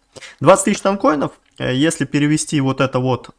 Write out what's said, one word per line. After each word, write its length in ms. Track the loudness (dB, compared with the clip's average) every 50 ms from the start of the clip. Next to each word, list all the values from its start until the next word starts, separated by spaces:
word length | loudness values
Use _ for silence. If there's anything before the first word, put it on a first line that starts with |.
| _ _ _ -20 -20 -20 -12 _
Двадцать 240 | 4 4 4 6 4
тысяч 160 | 0 -2 0
танкоинов, 500 | -2 -2 -2 0 0 0 0 0 -4 -6 -8 _ _ _ _ -8
э, 160 | -6 -4 0
если 300 | 0 0 0 0 -2 -6
перевести 560 | -2 -2 0 0 0 0 -2 -2 -2 -2 -2
вот 220 | 0 0 0 0
это 180 | -2 0 0 -2
вот, 300 | 0 0 -2 -2 -4 -12 -16